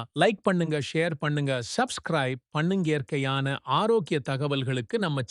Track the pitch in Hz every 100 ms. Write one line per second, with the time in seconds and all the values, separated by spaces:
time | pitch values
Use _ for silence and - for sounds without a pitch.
0 | 120 147 196 208 202 175 160 151 127 160
1 | 170 151 151 147 139 127 113 - 262 -
2 | - 160 131 131 - 151 170 196 156 151
3 | 117 143 135 135 135 139 127 147 220 226
4 | 151 156 139 135 147 139 127 127 110 226
5 | 175 139 120